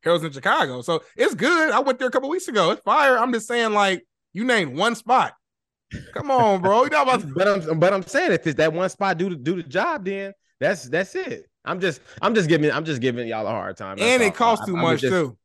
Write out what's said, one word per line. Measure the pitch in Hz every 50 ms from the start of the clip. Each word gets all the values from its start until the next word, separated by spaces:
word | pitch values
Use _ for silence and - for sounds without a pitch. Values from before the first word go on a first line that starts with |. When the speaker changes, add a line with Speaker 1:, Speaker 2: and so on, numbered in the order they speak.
| _
Speaker 1:
Harold's | 160 170 175 160
in | 165
Chicago. | 139 135 123 190 240 320 294 143 127 123
So | 123 - 170 156 - - _
it's | - 240 370 302
good. | 160 185 277 349 330 311 311
I | 208 233
went | 277 277 262 262
there | 269 254
a |
couple | - 262 - 277
weeks | 320 381 359 -
ago. | 262 214 175 165
It's | - -
fire. | _ 202 233 302 294 277 254 233
I'm | 226 254 240
just | 226 220 -
saying, | 240 240 233 220 208
like, | 208 202 196 185 175 _ _ _ _ _ _ _
you | 170 226
named | 254 247 220 175 139 123 147
one | 196 233 233
spot. | - - 208 247 269 180 123 - _ _ _ _ _ _ _ _ _ _ _ - - - - -
Come | - - 285
on, | 269 254 233 214 196 185
bro. | 175 190 202 233 262
You | 294
know | 302 302 285
about | 254 254 233 - 147
Speaker 2:
<laughs> | 131
But | 170 190 202
I'm, | 202 196 160 156 165 160
but | 165 185 202
I'm | 190 185
saying | - - - 370 339 196
if | 156 -
it's | 165 143 -
that | 156 160 156
one | 170 185 185
spot, | - _ 202 196 185 160
do | 180 196
the, | 180
do | 147 123 151 185
the | 180 165
job, | 156 127 180 208 349 - 294 190
then | 185 196 196 196 196 196 _ _ _ _ _
that's, | 135 156 208 165 123 123
that's | 131 170 190 190 -
it. | 370 370 320 135 - - _ _ _ _
I'm | - 165 180
just, | 180 185 156 - _ - - -
I'm | - 208 233
just | 220 180 151
giving, | 170 156 151 151
I'm | 120 139 160
just | 160 151 123
giving | 117 131 120 120 120 113
y'all | 113 110 110 101
a |
hard | 113 107 90 98 95
time. | - 107 95 98 -
That's | 196 233
Speaker 1:
And | 254 247 233
it | 202
Speaker 2:
all. |
Speaker 1:
costs | 175 - 240 233 226 202 107
Speaker 2:
I, | -
Speaker 1:
too | 180 170
Speaker 2:
I'm |
Speaker 1:
much, | 170 165 160 147
Speaker 2:
just, | 131 127
Speaker 1:
too. | 185 180 160 135 113 _ _